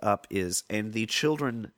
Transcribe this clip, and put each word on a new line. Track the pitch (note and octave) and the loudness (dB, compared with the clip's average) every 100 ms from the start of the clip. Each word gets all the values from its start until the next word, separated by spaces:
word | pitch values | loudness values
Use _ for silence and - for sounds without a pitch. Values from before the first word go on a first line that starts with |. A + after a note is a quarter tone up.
up | G#2 G2+ - | 0 0 0
is, | F#2+ F2+ F2+ - | -2 0 -2 -2
"And | G#2+ G#2+ | -2 -2
the | A2 A2 | -2 0
Children | - D3+ D3+ C#3 A#2 G#2 | 2 2 2 0 -4 -8